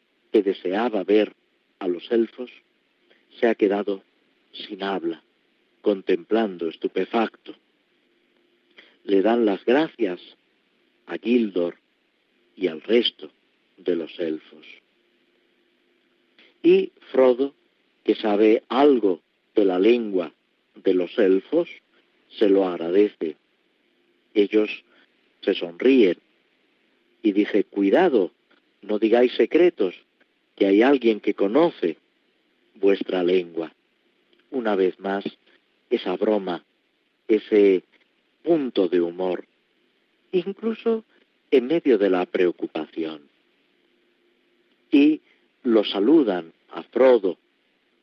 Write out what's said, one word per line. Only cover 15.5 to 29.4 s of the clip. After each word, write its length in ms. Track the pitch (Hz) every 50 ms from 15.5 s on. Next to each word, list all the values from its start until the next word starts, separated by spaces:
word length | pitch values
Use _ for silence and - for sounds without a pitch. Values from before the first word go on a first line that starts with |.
| _ _ _ _ _ _ _ _ _ _ _ _ _ _ _ _ _ _ _ _ _ _ -
Y 300 | 165 185 196 190 - _ _ _ -
Frodo, 420 | - 131 131 127 123 120 139 139 - _ _ _ _ _ _ _ _ _ _
que 120 | - 104
sabe 480 | - - 107 101 101 110 110 110 127 - _
algo 520 | 120 131 143 147 139 117 104 98 87 78 _ _ _ _ _ _ _
de 120 | 110 104
la 120 | 95 90
lengua 560 | 90 95 110 120 120 113 104 98 90 82 78 - _ _ _ _ _ _ _ _
de 220 | 107 _ 98 92
los 200 | 92 87 85 - -
elfos, 500 | 104 92 95 95 - - 147 170 170 - - - _ _ _ _ _ _ _ _ _ _ - -
se 100 | 110 98
lo 180 | 98 98 95
agradece. 720 | 92 87 82 82 85 90 101 104 101 - _ 87 80 76 - _ _ _ _ _ _ _ _ _ _ _ _ _ _ _ _ _ _ _
Ellos 500 | 107 101 - 107 107 107 104 - - _ _ _ _ _ _ _ _ _ _ _ _
se 120 | - 104 95
sonríen 640 | - 90 85 85 85 - 127 135 131 104 90 82 - _ _ _ _ _ _ _ _ _ _ _ _ _ _ _ _ _ _ _ _
y 120 | - - 190
dice, 320 | 208 - - - 101 -
"Cuidado, 640 | - - 101 98 98 107 151 185 175 135 107 90 82 - _ _ _ _ _ _ _ _ _
no 160 | - 98 107
digáis 360 | 101 110 110 110 120 123 123 -
secretos, 600 | -